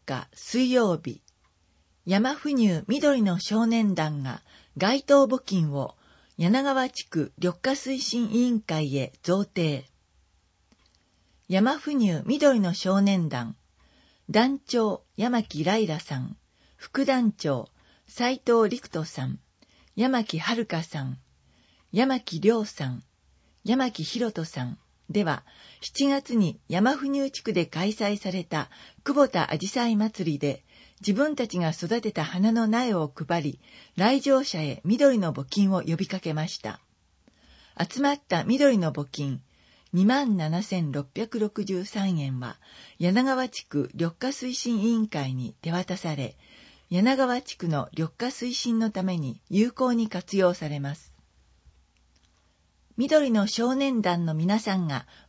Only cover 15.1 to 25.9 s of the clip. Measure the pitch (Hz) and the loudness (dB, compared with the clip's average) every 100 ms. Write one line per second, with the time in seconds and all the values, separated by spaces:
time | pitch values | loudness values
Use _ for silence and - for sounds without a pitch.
15.1 | - 240 240 - 147 160 220 185 156 - | -4 -2 -2 -2 -2 0 0 0 -4 -6
16.1 | 135 123 - _ _ _ - - 262 277 | -8 -8 -12 _ _ _ -20 -8 -2 0
17.1 | 254 220 - 151 127 - _ _ _ _ | 2 2 0 -2 -2 -4 _ _ _ _
18.1 | - 240 262 - 233 208 247 - 160 160 | -4 -2 -2 2 4 2 -2 -8 -8 -8
19.1 | - 131 135 _ _ _ _ _ - 262 | -6 -8 -8 _ _ _ _ _ -2 0
20.1 | 247 214 160 185 233 220 160 - 151 135 | 0 -2 -4 -2 -4 -2 -4 -6 -8 -8
21.1 | 131 _ _ _ _ _ _ - 196 262 | -10 _ _ _ _ _ _ -4 0 2
22.1 | - - 165 196 233 214 - 131 120 - | 0 -4 0 2 2 0 -6 -6 -8 -12
23.1 | _ _ _ _ _ 196 262 254 190 160 | _ _ _ _ _ -2 0 0 -4 -6
24.1 | 240 240 175 160 135 123 - _ _ - | -4 -4 -4 -8 -6 -8 -10 _ _ -4
25.1 | 208 170 131 - - - - - | -2 -2 -4 -8 -20 -20 -18 -10